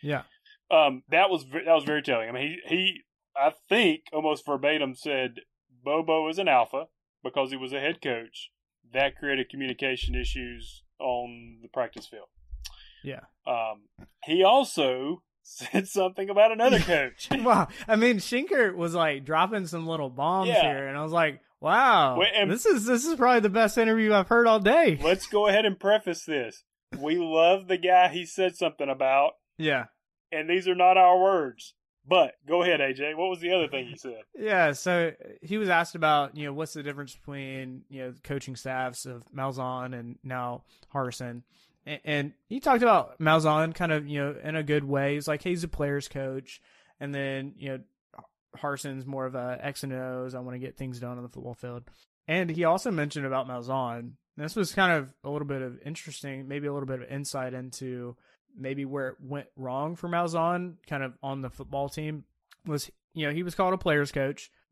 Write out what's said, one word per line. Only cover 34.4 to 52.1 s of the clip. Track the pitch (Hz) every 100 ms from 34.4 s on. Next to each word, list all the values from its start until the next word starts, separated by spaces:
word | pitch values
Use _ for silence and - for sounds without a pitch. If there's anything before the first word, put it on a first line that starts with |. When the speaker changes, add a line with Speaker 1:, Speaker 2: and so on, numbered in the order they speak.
| 214 185 156
Speaker 1:
so | 139 185 175 165 - - -
he | 160 214
was | 196
asked | 170 170
about, | 170 156 147 139
you | 143
know, | 147
what's | 143 156
the | 156
difference | 143 143 139
between, | - - 139 135 135 127 131 _
you | 135
know, | 127
the | 127
coaching | - 139 - 123
staffs | 131 127 127 123
of | 131 120 -
Malzahn | 135 135 131 127 127 127 123
and | 117 -
now | 131 127 123 120 _ _ _
Harsin. | 139 127 - 123 120 _ _ _ _ -
A-, | 147
and | 156 147 143 _ -
he | 254
talked | 285 240
about | 233 185 - -
Malzahn | 156 160 156 151 160
kind | 160 170
of, | 151
you | 147 147
know, | 143 -
in | 151 160
a |
good | 147 147
way. | 139 139 139
He's | 147 147
like, | 147
"Hey, | 185
he's | 175
a | 165
player's | - 143 143 -
coach." | 135 135 135 131 - _ _ _ -
And | 143
then, | 143 135 135 139 -
you | 135
know, | 131 - _ _ - _ _ _ -
Harsin's | 143 139 143 135
more | 131 135
of | 131
a | 127 123 127
X | 143 -
and | 139
O's, | 127 127 127 127
"I | 127
wanna | 127 123
get | 131 -
things | 131 120
done | 123 123
on |
the | 123
football | 131 123
field." | 120 123 120 123 _ _